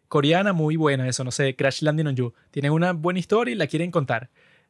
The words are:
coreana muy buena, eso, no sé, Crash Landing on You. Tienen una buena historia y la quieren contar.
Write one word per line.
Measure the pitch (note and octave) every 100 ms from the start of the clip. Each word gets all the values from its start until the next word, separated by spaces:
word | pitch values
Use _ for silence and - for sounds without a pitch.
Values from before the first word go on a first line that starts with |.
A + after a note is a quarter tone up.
| -
coreana | D3+ C#3+ E3+ G3+
muy | F3 D#3 D#3+
buena, | D#3 C3+ B2+
eso, | B2
no | B2+
sé, | - C3+ D3
Crash | C3+ -
Landing | D3+ D3+ D#3
on | B2+
You. | A#2+ - _
Tienen | C#3+ C#3+
una | D#3+ F3
buena | F3 F3 F3+
historia | E3 G#3+ A#3+
y | A3+
la | D3+
quieren | D#3 F3
contar. | E3 C3+ A#2 B2+ _ _ _ _